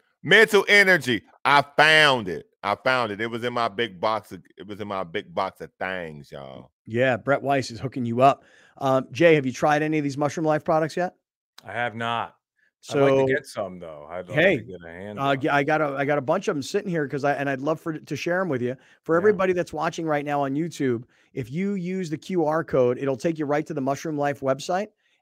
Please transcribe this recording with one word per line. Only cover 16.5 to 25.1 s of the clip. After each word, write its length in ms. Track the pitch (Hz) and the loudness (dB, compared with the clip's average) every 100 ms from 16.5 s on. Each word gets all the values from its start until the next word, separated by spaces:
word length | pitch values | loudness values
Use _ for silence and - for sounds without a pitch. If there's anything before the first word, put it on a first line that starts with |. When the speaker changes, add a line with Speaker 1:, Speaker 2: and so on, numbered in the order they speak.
| 160 | -4
Speaker 2:
'em 60 | |
sitting 260 | 131 202 202 | -4 -4 -2
here 180 | 170 143 | -4 -2
'cause 180 | 143 | -2
I, 100 | 139 | -2
and 140 | 139 139 | -2 -2
I'd 120 | 135 | -4
love 180 | 143 156 | -2 -4
for, 200 | 170 156 | -4 -10
to 180 | - 147 | -8 -6
share 240 | 165 180 | -2 -2
'em 80 | 190 | 0
with 140 | 131 | -2
you. 120 | 120 131 _ _ | -4 -6 _ _
For 120 | - | 0
Speaker 3:
Yeah. 40 | 165 | 2
Speaker 2:
everybody 340 | 202 202 190 | 4 2 2
that's 180 | 180 165 | 0 -2
watching 340 | 156 160 165 165 | -4 -4 -4 -2
right 180 | 147 | -2
now 180 | 143 143 | 0 -2
on 100 | 139 | 0
YouTube, 500 | 139 170 - 139 117 123 _ _ | -2 -4 -2 -2 -2 -6 _ _
if 160 | - 113 | -10 -8
you 240 | 147 196 | -4 -4
use 340 | 202 175 185 180 | -4 -4 -6 -6
the 80 | 151 | -8
Q 300 | - 185 151 | -4 -2 0
R 180 | 160 | 0
code, 320 | 160 143 123 123 | 0 2 2 2
it'll 200 | 135 131 | -2 -2
take 200 | 175 156 | -2 -2
you 60 | |
right 220 | 147 147 156 | -2 -2 -2
to 80 | |
the 80 | 156 | -4
Mushroom 340 | 131 139 165 147 | -2 -4 -4 -2
Life 240 | 143 143 | -2 -2
website. 480 | 135 135 - 180 214 _ _ | -2 -2 -2 -4 -4 _ _